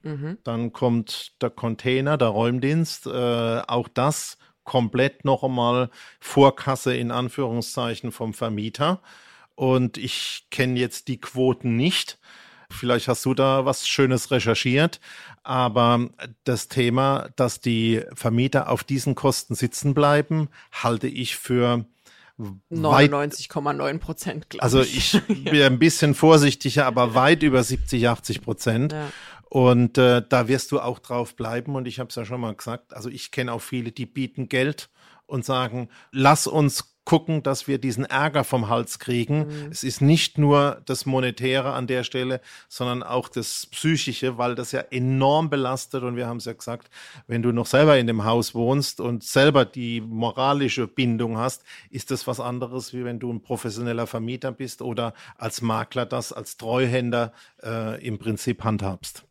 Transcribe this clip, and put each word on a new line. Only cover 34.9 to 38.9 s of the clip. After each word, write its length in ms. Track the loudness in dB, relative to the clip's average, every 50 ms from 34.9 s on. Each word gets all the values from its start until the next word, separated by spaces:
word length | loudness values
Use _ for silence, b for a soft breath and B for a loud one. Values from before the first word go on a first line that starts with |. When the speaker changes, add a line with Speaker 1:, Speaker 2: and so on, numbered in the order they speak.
| b b b b b b b
Speaker 2:
und 200 | -8 -8 -8 -4
sagen, 440 | -2 -2 -2 -2 -4 -6 -8 -10 b b b b b
"Lass 340 | b 4 6 6 6 6 2
uns 460 | 0 2 2 2 2 0 -2 -10 _ _ _ _
gucken, 360 | 2 2 2 2 0 -4 -2 0
dass 260 | -2 -4 -2 -2 -4
wir 80 | -4
diesen 260 | -2 -2 -2 -2 -2 -4
Ärger 400 | -2 0 0 0 0 0 -2 0
vom 240 | 0 -2 -2 0
Hals 320 | 0 0 -2 -2 -4